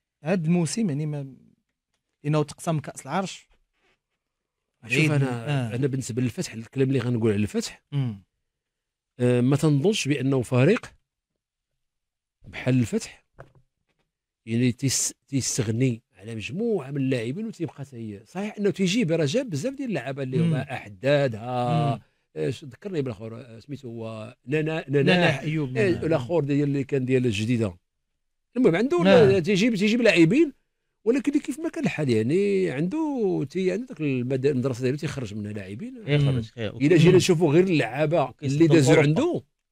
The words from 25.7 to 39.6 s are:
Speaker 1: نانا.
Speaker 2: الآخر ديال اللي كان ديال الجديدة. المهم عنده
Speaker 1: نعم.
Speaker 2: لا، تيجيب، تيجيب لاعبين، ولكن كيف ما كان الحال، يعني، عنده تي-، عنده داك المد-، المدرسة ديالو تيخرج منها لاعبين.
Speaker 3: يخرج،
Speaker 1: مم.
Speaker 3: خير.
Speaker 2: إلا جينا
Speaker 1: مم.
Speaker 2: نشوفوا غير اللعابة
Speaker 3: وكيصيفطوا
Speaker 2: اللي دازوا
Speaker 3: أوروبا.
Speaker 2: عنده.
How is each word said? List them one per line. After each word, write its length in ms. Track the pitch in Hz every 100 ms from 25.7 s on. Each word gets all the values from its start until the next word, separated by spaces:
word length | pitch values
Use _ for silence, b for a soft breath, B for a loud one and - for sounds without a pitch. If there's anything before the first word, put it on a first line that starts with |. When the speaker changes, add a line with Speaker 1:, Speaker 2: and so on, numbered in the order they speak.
Speaker 1:
نانا. 340 | 131 196 160 156
Speaker 2:
الآخر 380 | 160 120 170
ديال 240 | 143 143 143
اللي 160 | 139
كان 220 | 131 139 127
ديال 200 | 127 123
الجديدة. 520 | 101 110 120 107 87 _ _ _ _ _ _ _ 240
المهم 180 | 233 165
عنده 220 | 262 349
Speaker 1:
نعم. 320 | - 494 440
Speaker 2:
لا، 100 | 196
تيجيب، 360 | 165 190 240 214
تيجيب 260 | 208 240
لاعبين، 520 | 226 170 160 262 320 - _ _ _ _
ولكن 360 | 208 262 285 285
كيف 200 | - 285
ما 100 | 330
كان 140 | 339
الحال، 260 | 233 - 143
يعني، 640 | 110 113 175 202 190 180
عنده 720 | 135 180 302 311 269 196 165 147
تي-، 220 | 180 185
عنده 140 | 190 254
داك 160 | 214
المد-، 440 | 151 127 123 135 139
المدرسة 360 | 131 127 117
ديالو 160 | 127 147
تيخرج 360 | 151 139 110
منها 180 | 104 101
لاعبين. 520 | 107 95 107 240 254 196
Speaker 3:
يخرج، 280 | 147 139 127
Speaker 1:
مم. 60 |
Speaker 3:
خير. 360 | 110 117 104 120
Speaker 2:
إلا 200 | 143 175
جينا 140 | 165
Speaker 1:
مم. 60 | 185
Speaker 2:
نشوفوا 340 | - 165 170
غير 120 | 160
اللعابة 600 | 190 156 113 131 156 165
Speaker 3:
وكيصيفطوا 420 | 131 - 131 143 165
Speaker 2:
اللي 100 | 160
دازوا 200 | 135 160
Speaker 3:
أوروبا. 140 | 147
Speaker 2:
عنده. 340 | 165 339 302 - _